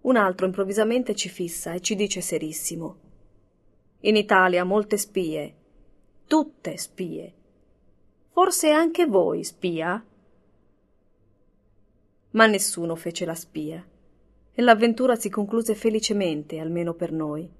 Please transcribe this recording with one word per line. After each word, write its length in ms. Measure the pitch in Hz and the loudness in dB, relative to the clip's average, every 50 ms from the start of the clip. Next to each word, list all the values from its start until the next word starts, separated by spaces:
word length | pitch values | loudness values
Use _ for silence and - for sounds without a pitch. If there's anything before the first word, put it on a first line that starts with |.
Un 120 | - 240 262 | 2 2 4
altro 320 | 233 202 190 185 190 190 | 4 4 2 0 0 -2
improvvisamente 680 | 190 185 202 196 190 202 214 214 220 233 254 247 233 208 | -2 -2 -2 -4 -2 0 0 0 2 2 0 0 -2 -4
ci 120 | - - 175 | -4 -6 -8
fissa 440 | - - 180 170 - - - 170 | -6 -8 -8 -8 -6 -10 -10 -8
e 80 | 165 185 | -8 -6
ci 160 | 185 - 214 | -4 -4 -2
dice 240 | 190 208 190 - 185 | -2 -2 -4 -4 -6
serissimo: 760 | 175 - 170 151 156 156 156 - - - 170 165 165 - - _ _ - - _ - _ _ _ _ _ _ _ _ _ _ _ _ _ _ _ | -6 -4 -4 -4 -6 -6 -8 -8 -8 -8 -8 -8 -10 -10 -12 _ _ -20 -20 _ -20 _ _ _ _ _ _ _ _ _ _ _ _ _ _ _
"In 120 | - 208 220 | 0 2 2
Italia 480 | 214 208 208 208 185 185 185 180 175 | 2 4 4 4 6 6 4 4 2
molte 340 | 180 185 196 214 208 208 214 | 0 2 0 0 0 0 -2
spie, 600 | 202 - - - 196 180 160 156 151 147 147 - _ _ _ _ _ - - _ _ _ _ _ - _ _ | -4 -4 -4 -4 -4 -4 -4 -6 -8 -10 -12 -16 _ _ _ _ _ -20 -20 _ _ _ _ _ -20 _ _
tutte 500 | 311 311 294 302 _ _ - 170 160 170 | 2 2 2 0 _ _ -12 -10 -10 -10
spie. 560 | - - _ - 185 165 160 156 165 - _ _ _ _ _ _ _ _ _ _ _ _ _ _ _ _ _ _ _ _ | -12 -14 _ -10 -8 -8 -8 -12 -12 -14 _ _ _ _ _ _ _ _ _ _ _ _ _ _ _ _ _ _ _ _
Forse 400 | _ 349 370 370 359 - - 311 | _ 4 4 4 4 2 4 4
anche 360 | 302 311 339 330 330 - 349 | 6 6 4 2 2 2 2
voi 360 | 294 202 185 175 175 175 170 | 4 4 4 4 2 0 -4
spia?" 640 | 165 - - _ - 180 170 160 160 175 185 220 - _ _ _ _ _ _ _ _ _ _ _ _ _ _ _ _ _ _ _ _ _ _ _ _ _ _ _ _ _ _ _ _ _ _ _ _ _ _ _ _ _ _ _ _ _ | -6 -10 -10 _ -6 -4 -4 -2 -2 -4 -4 -6 -8 _ _ _ _ _ _ _ _ _ _ _ _ _ _ _ _ _ _ _ _ _ _ _ _ _ _ _ _ _ _ _ _ _ _ _ _ _ _ _ _ _ _ _ _ _
Ma 160 | - 220 220 | 4 6 6
nessuno 480 | 220 208 196 196 - - 175 170 165 165 | 6 6 2 -2 -4 -4 -4 -4 -4 -6
fece 300 | 165 - 170 165 - 180 | -6 -6 -10 -6 -6 -6
la 100 | 165 165 | -6 -6
spia, 500 | 165 - _ _ 156 151 151 160 165 - _ _ _ _ _ _ _ _ _ _ _ _ _ | -10 -12 _ _ -8 -8 -8 -10 -12 -16 _ _ _ _ _ _ _ _ _ _ _ _ _
e 100 | _ - | _ 2
l'avventura 540 | 240 247 226 214 226 233 226 233 254 247 240 | 6 6 6 6 6 0 2 2 2 2 2
si 140 | 226 - 202 | 0 -2 -6
concluse 440 | - 214 202 202 - 233 226 226 214 | -4 -4 -4 -2 -2 -2 0 0 -2
felicemente, 840 | 214 - 226 214 220 - - 214 202 196 170 151 151 147 147 165 156 | 0 0 0 0 0 -2 0 -2 0 0 -2 -2 -4 -6 -10 -10 -8
almeno 340 | 160 160 170 170 170 175 | -6 -4 -4 -4 -4 -4
per 180 | 170 165 180 156 | -4 -6 -6 -6
noi. 400 | 151 160 156 151 147 156 165 - - | -4 -6 -6 -6 -6 -8 -10 -12 -18